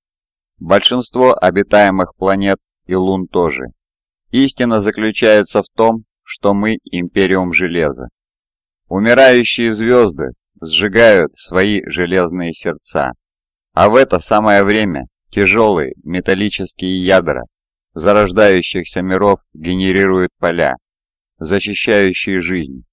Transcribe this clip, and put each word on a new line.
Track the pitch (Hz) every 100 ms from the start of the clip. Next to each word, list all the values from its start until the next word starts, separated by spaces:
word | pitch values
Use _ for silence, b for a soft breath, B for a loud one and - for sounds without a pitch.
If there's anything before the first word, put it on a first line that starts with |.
| _ _ _ _ _ _
Большинство | 82 98 - 123 120 123 127
обитаемых | - 92 90 98 104 101 95 90 -
планет | 95 98 98 95 _ _ -
и |
лун | 92 92 95 92
тоже. | 92 85 65 62 - _ _ _ _ _
Истина | 120 139 - 123 110
заключается | 101 107 110 104 113 107 98 107
в | - -
том, | 113 113 110 _ -
что | - 101
мы | 101 107 110
империум | - 90 90 - 95 95 90
железа. | 85 90 85 76 65 62 - _ _ _ _ _ _ -
Умирающие | 92 110 123 135 123 113 - 117
звёзды | 107 113 123 110 78 67 62 _ _
сжигают | 80 80 101 101 117 101 76 -
свои | - 90 101 101 -
железные | - 87 92 87 90 87
сердца. | 82 - 76 - - 67 64 _ _ _ _ _
А | - 98
в | 117
это | 135 90
самое | - 107 107 101 98
время | 107 107 73 65 _ _
тяжёлые | - 95 104 110 90 69 -
металлические | 73 90 - 95 104 - 92 - 92 92
ядра | 90 95 85 65 58 _ _ _ _
зарождающихся | 80 82 104 101 92 104 95 - 95 85 98
миров | 92 92 101 98 _
генерируют | 78 80 92 95 92 98 95 90 _
поля, | 85 85 73 64 _ _ _ _ _ _
защищающие | 78 98 101 101 - 104 98 90 - 95
жизнь, | 85 92 71 65 -